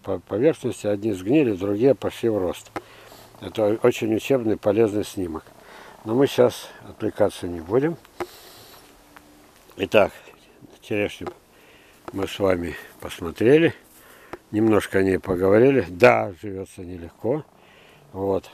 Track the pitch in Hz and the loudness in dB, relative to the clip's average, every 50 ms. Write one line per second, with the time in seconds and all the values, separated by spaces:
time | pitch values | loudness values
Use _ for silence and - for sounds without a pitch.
0 | - 98 95 92 - - 98 101 127 165 147 - - 123 101 - - 104 104 101 | -8 -8 -8 -8 -6 -6 -4 0 2 2 0 0 -4 -8 -8 -4 -4 -4 -2 -2
1 | 107 113 104 90 92 101 135 160 147 117 104 87 92 101 104 104 120 139 131 - | -2 -4 -4 -4 -2 0 2 2 2 2 0 -2 -2 -2 0 2 2 2 2 2
2 | - 95 - - - 117 107 101 92 85 76 - - - - - - - - - | -2 -6 -6 -4 -2 -2 -2 0 -2 -4 -6 -8 -14 -16 -16 -16 -16 -16 -20 -20
3 | - - - - - - - - 101 95 - - 107 104 110 113 - 123 123 - | -20 -20 -20 -20 -20 -20 -20 -16 -16 -8 -4 0 0 0 2 2 2 2 2 2
4 | 123 107 110 101 - - 139 131 117 110 101 - - 107 98 110 117 104 95 104 | 0 -2 -2 -2 0 0 0 0 2 0 -2 0 0 0 2 2 2 2 0 -2
5 | 95 - - 101 92 82 78 78 - - - - - - - - - - - - | -4 -6 -6 -8 -6 -6 -8 -10 -12 -14 -20 -20 -20 -20 -20 -20 -20 -20 -20 -14
6 | - 110 113 127 143 135 - - 123 120 - - - - - - - 104 98 - | -8 -2 0 2 2 2 4 2 2 2 2 -4 -12 -18 -20 -20 -20 -20 -12 -6
7 | 110 107 - - 107 95 - - - 90 87 85 80 85 104 131 139 165 165 - | -6 -6 0 0 0 0 0 -4 -8 -8 -8 -8 -6 -2 0 0 0 0 -4 -8
8 | - _ _ - 359 - - - - - - - - - - - - - - _ | -14 _ _ -14 -14 -14 -14 -20 -20 -20 -20 -20 -20 -20 -20 -20 -20 -20 -20 _
9 | _ _ _ - - _ _ - - _ _ _ _ - - - 98 95 - 110 | _ _ _ -20 -20 _ _ -20 -20 _ _ _ _ -20 -8 -8 -4 2 4 4
10 | 95 - - - - - - - _ _ _ _ - - - _ - - 113 104 | 4 4 0 -8 -20 -20 -20 -20 _ _ _ _ -20 -20 -20 _ -10 -6 -4 -4
11 | 104 92 - - 90 - - - _ _ _ _ _ - - _ _ _ _ _ | -4 -4 -6 -10 -12 -12 -14 -14 _ _ _ _ _ -20 -20 _ _ _ _ _
12 | _ - - - 95 95 - - 101 95 92 87 87 85 - - - - - - | _ -12 -8 -8 -8 -8 -4 -2 0 0 0 0 -2 -8 -10 -12 -16 -20 -18 -16
13 | - - - - 90 82 80 - 107 117 143 160 165 160 - - _ _ - - | -16 -16 -12 -10 -10 -10 -4 0 4 4 6 6 4 2 0 -4 _ _ -20 -20
14 | - - - - - - - - _ _ - 107 110 110 107 98 - - - 98 | -20 -20 -20 -20 -20 -20 -20 -20 _ _ -2 0 2 4 4 4 2 0 0 0
15 | 95 95 92 85 - 95 92 87 95 95 98 110 120 139 139 127 95 87 90 87 | 2 2 0 0 -2 -4 -2 0 2 4 6 6 6 6 4 2 0 -2 2 4
16 | 123 123 117 110 110 107 92 85 - 104 95 95 95 - - - 92 87 90 87 | 6 6 6 4 0 -4 -8 -12 -12 -12 -10 -10 -12 -14 -14 -16 -14 -14 -14 -14
17 | 85 82 - _ - 110 139 156 143 - _ _ _ - - - - - - _ | -14 -16 -16 _ -4 -4 -4 -4 -6 -12 _ _ _ -20 -20 -20 -20 -20 -20 _
18 | _ _ - 95 98 101 98 90 - - | _ _ -10 -6 -4 -2 -2 -2 -4 -8